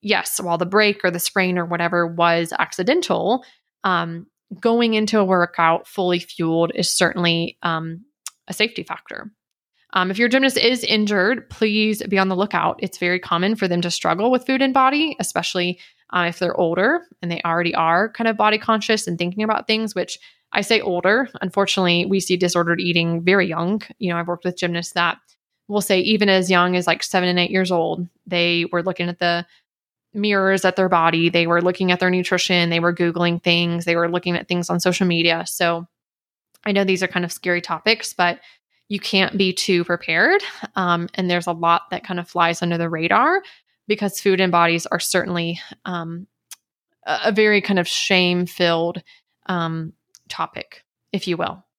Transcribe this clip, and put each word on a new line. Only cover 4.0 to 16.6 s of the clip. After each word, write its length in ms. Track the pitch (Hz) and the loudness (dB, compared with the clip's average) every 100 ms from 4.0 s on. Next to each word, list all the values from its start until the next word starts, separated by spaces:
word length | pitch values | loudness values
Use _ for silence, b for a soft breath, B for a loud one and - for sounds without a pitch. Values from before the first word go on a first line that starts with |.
| 170 165 185 _ _ 185 | -2 -8 -14 _ _ -4
going 340 | 233 233 233 | 0 2 2
into 240 | 220 214 220 | 2 2 2
a 60 | |
workout 640 | 196 185 175 - 165 165 - | 2 2 0 2 2 2 -2
fully 300 | - 180 175 | -4 0 0
fueled 540 | 175 - 165 165 165 | -4 -6 -2 0 0
is 160 | - 170 | 0 -2
certainly, 680 | - 175 - 175 165 165 - | 0 0 2 0 0 -2 -6
um, 420 | 175 165 165 170 240 _ - _ - | -6 -4 -6 -12 -16 _ -20 _ -16
a 60 | |
safety 300 | - 214 - | -4 -4 -4
factor. 500 | 175 - _ - 208 _ _ _ _ _ _ | -12 -12 _ -14 -14 _ _ _ _ _ _
Um, 160 | 190 185 | -2 -2
if 80 | 196 | 0
your 100 | 240 | 2
gymnast 300 | 262 269 262 | 4 2 2
is 260 | 226 254 | 2 0
injured, 640 | - 214 208 202 185 262 - | 0 0 2 2 2 0 -6
please 540 | - 220 214 214 214 - | -2 0 2 2 0 -2
be 100 | 190 | 0
on 100 | 190 | 2
the 80 | 185 | 0
lookout. 440 | 202 175 165 - | 0 0 0 -2
It's 160 | 185 - | -6 -4
very 220 | 175 180 | -2 -2
common 340 | 175 170 185 | -2 -2 0
for 120 | 220 190 | 0 -2
them 140 | 175 | 0
to 100 | 175 | -2
struggle 400 | - 170 165 220 | -2 -2 0 0
with 140 | 254 | 0
food 160 | 247 269 | 0 0
and 140 | 269 | 2
body, 420 | 262 262 294 320 - | 2 2 2 -2 -4
especially, 580 | 190 - 170 185 180 175 B B B | -4 -4 -4 -2 -2 -4 B B B
uh, 160 | 180 175 | -2 -2
if 100 | 170 | -2
they're 220 | 175 - | -2 0